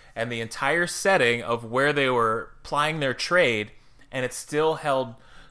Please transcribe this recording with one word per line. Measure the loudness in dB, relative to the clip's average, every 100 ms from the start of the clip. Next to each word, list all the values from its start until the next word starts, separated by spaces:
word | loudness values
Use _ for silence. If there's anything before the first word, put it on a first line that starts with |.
| -14 -6
and | -4
the | -4
entire | -6 -4 0 0 0
setting | -2 2 4 4 2
of | -2 -4
where | -2 0 2
they | 2 2
were | 2 2 0 -4 -14
plying | -4 -2 0 0
their | -2
trade, | -2 0 4 4 2 -2 -10 -20 -20 -12
and | -6 -6
it |
still | -6 -4 0 2 0
held | 0 0 -2 -8 -20 -20 -20